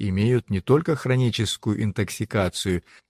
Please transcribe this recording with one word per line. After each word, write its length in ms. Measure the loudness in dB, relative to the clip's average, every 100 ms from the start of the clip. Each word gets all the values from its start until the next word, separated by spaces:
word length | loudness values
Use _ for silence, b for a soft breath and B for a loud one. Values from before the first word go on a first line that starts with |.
| -2
имеют 400 | 2 2 2 0
не 120 | -4
только 360 | 2 2 2 -2
хроническую 880 | 0 2 2 0 -2 -2 -4 -2
интоксикацию, 960 | -2 -2 -4 -4 -4 0 0 -2 -2 -2 b b